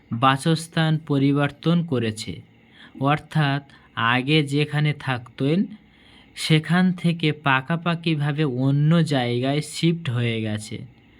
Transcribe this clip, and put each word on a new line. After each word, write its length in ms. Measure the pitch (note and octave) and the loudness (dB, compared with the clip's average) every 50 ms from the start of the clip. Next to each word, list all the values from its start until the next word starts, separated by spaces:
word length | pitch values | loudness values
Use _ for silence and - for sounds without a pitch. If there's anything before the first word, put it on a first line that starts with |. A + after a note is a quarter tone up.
| _ _ A#2 | _ _ -2
বাসস্থান 840 | A#2 C3+ C3 C3+ C3+ - E3 D#3+ D#3+ - - - E3+ D#3+ D#3+ D#3 D3+ | 2 2 2 2 2 2 0 0 0 -2 -4 -2 0 0 0 0 -2
পরিবর্তন 840 | - - C#3+ C#3 C3+ C#3+ C#3 D3 C#3+ C#3+ - - - D#3+ E3+ F3 E3 | -2 -2 0 2 2 2 2 2 0 -2 -4 -2 0 0 2 2 0
করেছে, 580 | E3+ C3+ A#2+ A2+ A2 G#2+ - - G2 - - - _ _ _ _ _ _ - - - - - | 0 -2 -2 0 -2 -4 -6 -8 -12 -12 -12 -16 _ _ _ _ _ _ -20 -20 -20 -8 -2
অর্থাৎ 640 | C3+ C#3 D3 D3+ - - - D#3 D3+ C#3 C#3 C#3+ C#3 - - - - - _ | 0 0 0 0 -2 -2 0 0 0 2 0 -2 -6 -10 -18 -20 -20 -12 _
আগে 480 | A#2 A2+ A#2 A#2+ B2+ B2+ C3+ D#3 D#3+ D3 | -2 2 2 2 2 2 2 2 2 2
যেখানে 500 | C3+ C#3 D3 D3 D3 D3 D3+ D3+ D3 C#3+ D3 | 2 0 -2 -2 0 0 0 0 0 0 -2
থাকতেন 680 | - - B2+ A#2+ B2+ - - - C3+ C#3+ D#3+ F#3+ B3 - - - _ _ _ _ _ - - - - - - | -4 -4 -4 -4 -6 -10 -6 -2 0 0 2 0 0 -2 -6 -12 _ _ _ _ _ -20 -20 -20 -20 -20 -12
সেখান 560 | - - - D#3+ D#3 D#3 D#3 E3+ F3+ F#3 F#3 | -8 0 2 2 2 2 2 2 2 2 2
থেকে 400 | F3+ - - E3+ E3 E3+ D#3+ D3+ | 0 0 -2 -2 0 0 0 -2
পাকাপাকিভাবে 1120 | D3 - - C#3+ C3 C3 C3+ - E3+ E3 E3+ F3 E3+ E3 E3 E3+ D#3+ C#3+ D3 D3 C#3+ D3+ D#3+ | -2 -2 0 0 0 0 0 -2 -4 -2 -2 -4 -4 -2 -2 -2 -2 0 0 -2 0 0 -2
অন্য 600 | C#3 A#2+ B2 C3 C#3 C#3 C#3+ D3 D#3 E3 E3+ D#3+ | -2 0 0 2 2 2 4 4 4 4 4 2
জায়গায় 580 | C3+ C#3+ C3 A#2+ A#2+ A#2+ A#2+ B2 C3+ C#3+ D3+ | 2 0 0 0 0 0 0 0 0 0 -2
শিফট 480 | D3 - - - E3 E3 E3+ E3+ E3 - | -4 -6 -4 -2 0 0 0 0 -4 -4
হয়ে 320 | A#2 A#2+ A#2+ A#2 A#2 A2+ | -2 -2 0 -2 -2 -2
গেছে, 360 | A2 G#2+ G#2+ G#2 G#2+ - A2 - B2+ - - - _ - - | -4 -4 -4 -6 -8 -10 -12 -14 -14 -16 -20 -20 _ -20 -20